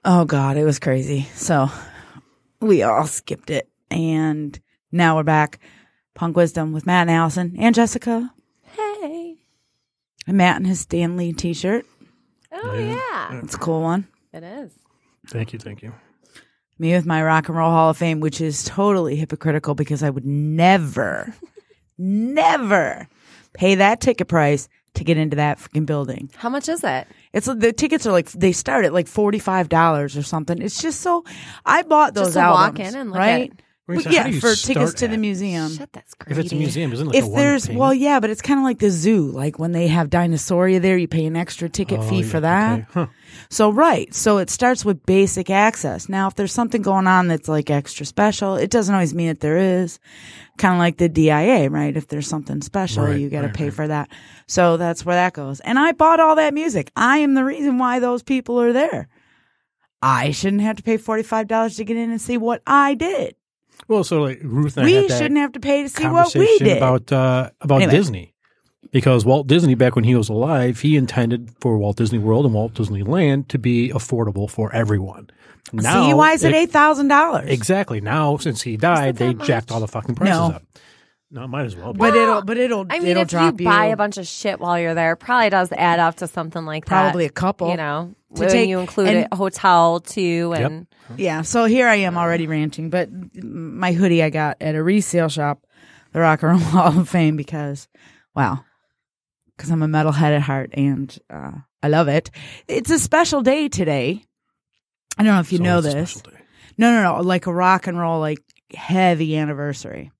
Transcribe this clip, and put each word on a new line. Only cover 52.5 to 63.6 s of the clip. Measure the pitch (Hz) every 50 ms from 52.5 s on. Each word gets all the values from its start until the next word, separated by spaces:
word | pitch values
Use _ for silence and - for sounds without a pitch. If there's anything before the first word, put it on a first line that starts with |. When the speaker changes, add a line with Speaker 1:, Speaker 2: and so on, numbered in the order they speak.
| 143 147
Speaker 1:
special, | 143 - - 196 190 180 - - 147
Speaker 3:
Right, | 147 147 143
Speaker 1:
you | 143 143
gotta | 139 147 139 143
Speaker 3:
right, | -
Speaker 1:
pay | - 151
Speaker 3:
right. | 143 -
Speaker 1:
for | - 151
that. | 151 151 147 143 _ - - - - - - _ -
So | - 190 180 170 165 165
that's | 175 170 165 - -
where | 175 175
that | 180 180 180 -
goes. | - 143 135 139 135
And | - - 240 269
I | 294 330
bought | 320 - 311 320 330 320
all | 320 311 311
that | 311 311 302 285
music. | 294 320 330 220 180 - - _
I | - 220 247 269 302
am | 302 285 269
the | 269 254
reason | 269 302 330 285 285 254 247
why | 254 247 247 254
those | 247 247 247 240 -
people | - 269 254 240 - 240 240
are | 240 240
there. | 240 254 302 320 247 123 - _ _ _ _ _ _ _ _ _ _ _ _ _ _ _ _ _ _ _
I | 127 131 131 120 127 147
shouldn't | 139 - - 196 202 208
have | 208 220 214
to | -
pay | - 226 220
forty-five | 220 220 - 220 220 220 220 226 220 220 202
dollars | 220 226 226 226 220
to | - 220
get | 202 233
in | 233 233 226
and | 233 214
see | - - 247
what | 240 220 233 240 - _
I | - 277 285 277 277 285
did. | 226 320 359 392 - - - - _ _ _ _ _